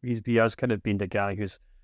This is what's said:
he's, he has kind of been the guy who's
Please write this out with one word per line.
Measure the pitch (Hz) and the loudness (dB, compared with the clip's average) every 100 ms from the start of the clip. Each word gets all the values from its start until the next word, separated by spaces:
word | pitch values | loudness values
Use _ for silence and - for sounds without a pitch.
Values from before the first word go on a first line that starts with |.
he's, | 123 117 113 | -4 -4 2
he | 117 | 4
has | 113 - | 4 2
kind | 127 | -2
of | 104 | 0
been | 113 101 | 0 0
the | 95 | 0
guy | 104 101 98 | -2 -2 -4
who's | 101 - _ - | -6 -8 _ -20